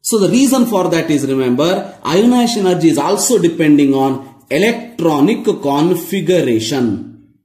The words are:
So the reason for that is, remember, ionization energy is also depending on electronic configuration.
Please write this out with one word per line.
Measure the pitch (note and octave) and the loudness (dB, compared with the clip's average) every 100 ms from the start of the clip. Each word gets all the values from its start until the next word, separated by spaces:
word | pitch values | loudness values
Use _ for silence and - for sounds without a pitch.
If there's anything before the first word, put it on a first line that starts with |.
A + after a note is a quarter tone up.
So | - A3+ | -2 0
the | F#3 | 2
reason | G#3+ C4+ C4 A#3 | 2 2 2 0
for | G3+ F3 | 0 0
that | E3 D#3 | -2 0
is, | D3 C3+ | -2 -2
remember, | C3+ B2+ B2 D#3+ G3 - - | -2 0 0 0 -2 -6 -12
ionization | - E3 A#3 B3 A#3 G#3+ F#3 | -2 2 2 2 0 0 0
energy | F3 D#3+ | 2 2
is | C#3+ | 0
also | D3 G3+ - A#3 | -2 -2 0 2
depending | E3+ E3 D#3+ D3 C#3 | 0 0 2 4 4
on | C3+ C3+ C3 - - _ | 2 0 -2 -10 -20 _
electronic | C#3+ G#3 A#3+ - - E3 D3 D3 A3 | -2 -2 -2 -8 -4 -2 2 2 0
configuration. | - F#3 C#3+ C#3 E3 F3 - G3 D#3+ F3+ C3+ A2+ A2 C#3 A#2+ G2 - - _ _ | -2 -4 -2 0 0 0 -2 -6 0 0 0 -2 -2 -2 -2 -4 -10 -18 _ _